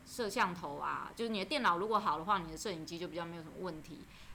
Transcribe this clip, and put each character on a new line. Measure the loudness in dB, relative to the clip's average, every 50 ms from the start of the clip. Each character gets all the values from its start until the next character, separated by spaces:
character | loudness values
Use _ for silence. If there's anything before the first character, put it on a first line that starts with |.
| -12
摄 | -12 -4 -2 -2 0
像 | 4 4 4 4 2
头 | -2 -4 -4 -4 -2
啊， | -2 0 0 0 -2 -4 -4
就 | -2 -2
是 | 0
你 | 2 0
的 | 0
电 | 2 2 4 6
脑 | 6 6 6
如 | 4 4
果 | 4 4
好 | 4 4 2 2
的 | 4
话， | 4 4 4
你 | 4 -2
的 | -6 -4
摄 | -2 -2
影 | -2 -2 -4
机 | -6 -4 -4
就 | -4 -2
比 | -2
较 | -2 -4
没 | -4 -4 -8
有 |
什 | -10 -10
么 | -8 -6
问 | -4 -4 -4 -6
题。 | -8 -10 -12 -12 -12 -14 -16 -16 -12 -12 -6